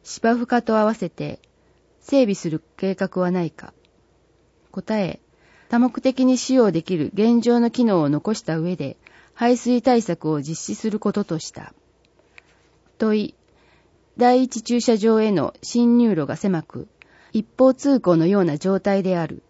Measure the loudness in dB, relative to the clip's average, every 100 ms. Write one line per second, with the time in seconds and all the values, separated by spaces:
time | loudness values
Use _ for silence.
0 | -20 -4 0 0 0 -2 0 0 0 -2
1 | -8 -8 -12 -12 _ _ _ _ _ _
2 | 0 2 2 0 -4 -6 _ -6 -6 -4
3 | -4 -2 -2 -2 -4 -8 -20 _ _ _
4 | _ _ _ _ _ _ _ -14 -6 -4
5 | -4 -8 _ _ _ _ _ 0 0 0
6 | -2 0 2 0 2 2 4 0 -2 -4
7 | -4 0 2 2 2 2 0 0 2 2
8 | 2 0 -2 -6 -4 -4 -4 -6 -8 -12
9 | _ -20 _ -2 0 0 0 0 2 2
10 | 0 -4 -4 -4 -6 -10 -10 -8 -6 -2
11 | -2 -4 -4 -6 -8 -16 -20 _ _ _
12 | _ _ _ -20 _ _ _ _ _ _
13 | -2 0 -4 _ _ _ _ _ _ _
14 | _ 0 4 4 0 -4 -2 0 2 2
15 | 2 2 2 0 -2 -6 -6 0 4 4
16 | 4 0 -2 -4 -2 -2 -6 -16 -16 _
17 | -20 _ _ -6 -6 2 4 4 0 2
18 | 2 2 4 2 0 -2 -2 -2 0 0
19 | 0 -2 -4 -10